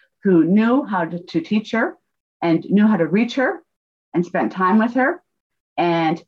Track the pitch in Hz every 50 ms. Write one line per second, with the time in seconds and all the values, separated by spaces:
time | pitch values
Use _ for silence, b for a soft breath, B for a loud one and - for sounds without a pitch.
0 | b b b _ - 196 185 165 156 165 190 214 220 233 247 277 277 196 208 180
1 | 170 165 170 170 170 - - 165 165 - 208 220 214 - - 226 247 370 - _
2 | _ _ _ _ _ _ _ - - - 165 165 - - 180 208 208 220 214 175
3 | 165 147 165 214 247 240 - 269 254 320 381 - _ _ _ _ _ _ _ _
4 | _ _ - 170 175 - - 180 - - - 185 185 185 208 220 220 240 240 262
5 | 254 294 359 - _ _ _ _ _ _ _ _ _ _ - - 170 175 170 170
6 | 165 160 170 - -